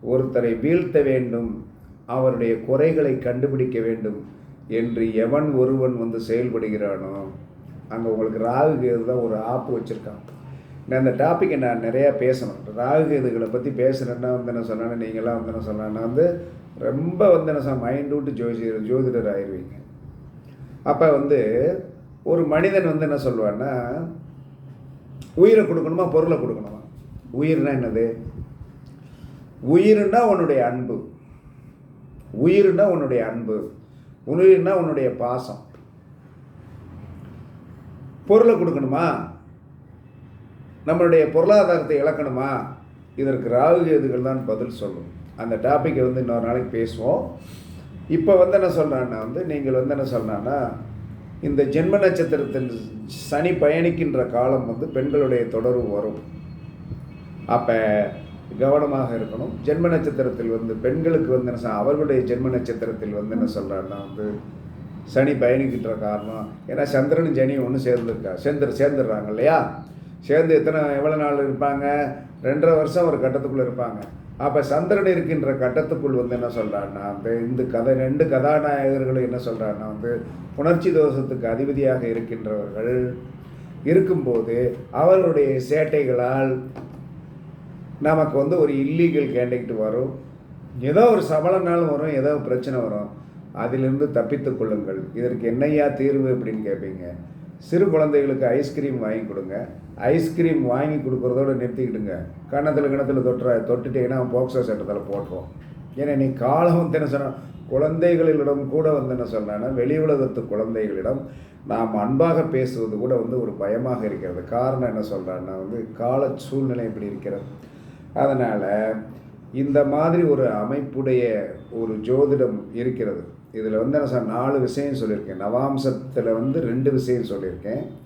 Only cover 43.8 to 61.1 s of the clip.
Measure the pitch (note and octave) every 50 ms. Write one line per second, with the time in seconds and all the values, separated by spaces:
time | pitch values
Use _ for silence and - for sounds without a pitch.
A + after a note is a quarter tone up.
43.8 | E3+ D#3+ D#3 C#3+ C3 C3+ B2 B2 B2+ C3 C3 B2+ A2 G#2+ A2 G#2+ B2 A#2+ A2+ -
44.8 | G#2+ G2 F#2+ F2+ F2 - - - - - - - A2+ A#2 A2+ A2 A2 B2+ D3 D3
45.8 | C#3+ D#3+ C#3 C3 B2+ B2+ B2+ B2+ B2 A#2 A#2 A#2 A2+ A2+ A#2+ B2+ - - - A2+
46.8 | A#2 A2+ - A2+ A2 B2+ E3+ - - F2+ - - - - - - - - - -
47.8 | - - - - - - D#3 E3+ D#3+ E3 G3 F#3 F3+ F3+ F#3+ G3 F#3 F3+ D#3 D#3+
48.8 | D#3 D3 C#3 B2+ B2+ A#2+ A2+ A2 A2 A2+ B2+ E3 F3+ D#3+ D3+ C#3+ C#3 C3+ B2+ B2+
49.8 | C3 C#3 D3 C#3 C3+ C3 B2+ A#2 A2 G#2+ G#2+ G2+ G#2 B2 C#3 C#3+ B2+ A#2 - -
50.8 | - - - - - - - - - - - - - D3+ C#3 C3+ C3+ C3+ C#3 D3+
51.8 | E3 F#3 G3+ G3+ G3+ F#3 F3 E3+ E3+ - D#3 C#3+ C3+ - - C3+ B2+ B2 A#2 A2+
52.8 | G#2+ - - - - - - - - - D3+ C#3+ D#3 F3+ F3+ - D#3 D3 D3+ E3
53.8 | E3 F3 D#3+ E3 E3 D3 C3 B2+ - B2+ B2 A#2 B2 C3 C#3 C3 A#2+ A#2 A2+ A#2
54.8 | C3+ - - C3 C3+ D3 C#3+ D3 C#3 C3 B2+ A#2+ A#2 A2+ A2 A2+ A2+ B2+ B2 B2
55.8 | A#2+ G#2+ G2+ G2+ G#2 G#2+ G#2 G#2 G#2 - - - - - - - - - - -
56.8 | - - - - - - - - - - - - - - A#2 B2 B2 - A#2 A2+
57.8 | A2+ G#2+ G#2+ G#2 G2+ G2 - - - - - - - - - - B2+ C3+ C#3+ D3
58.8 | D3 C#3+ C3+ C3+ C3 A#2+ A#2 A2+ G#2+ G#2+ G2+ A#2+ B2+ B2+ A2+ - - D3 D3 D#3+
59.8 | E3+ E3+ E3+ D3+ C3+ D3 - - B2+ B2 - - A#2 A2+ A2+ A2+ A2+ A2+ A2 G#2+
60.8 | - B2 C#3+ D#3+ D#3+ E3